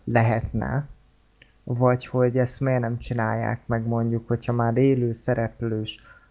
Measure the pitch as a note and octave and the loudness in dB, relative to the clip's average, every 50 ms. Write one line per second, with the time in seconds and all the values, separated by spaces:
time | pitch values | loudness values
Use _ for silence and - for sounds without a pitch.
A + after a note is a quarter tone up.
0 | - - A2+ A#2 A2+ A2+ A2+ A2+ - - - A2+ - - - C3+ D3 C#3 - - | -4 0 2 2 4 4 2 0 -2 -4 -4 -4 -4 -2 -2 -4 -4 -6 -12 -20
1 | _ _ _ _ _ _ _ _ - _ _ _ - - B2 A#2+ B2+ B2+ B2 B2 | _ _ _ _ _ _ _ _ -20 _ _ _ -8 -6 -2 2 4 4 2 2
2 | - - - B2+ B2+ B2 A#2+ C3 B2 B2 - - C#3 C3 C3 B2 A#2+ A2+ A#2+ A#2+ | -2 -2 0 2 2 4 4 2 0 0 -2 -2 -2 0 0 0 0 -2 -4 -4
3 | - - B2 A#2+ A2+ A2 A2 A2+ A2+ A2 A#2 - _ - A#2 A#2 A2+ A#2 A#2 A#2 | -6 -4 -2 -2 0 0 0 -2 -2 -2 -4 -4 _ -4 -4 -2 -2 0 0 0
4 | A#2 A#2 A#2 A#2 A2+ - A#2+ A#2 - - A#2+ A#2+ A#2 A#2 A#2 B2+ C3 C3+ C3+ B2+ | 0 0 -2 -2 -2 -2 -4 -2 -2 -2 0 0 2 2 4 4 4 4 4 2
5 | B2 A#2+ A2+ - - - B2 A2+ A2+ A2 - - A#2 A2+ A2 A2 A2 G#2+ - - | 2 -2 -2 -2 -2 -2 0 0 -2 -4 -4 -4 -4 -4 -4 -4 -4 -6 -10 -14
6 | - - - - _ _ | -18 -20 -20 -20 _ _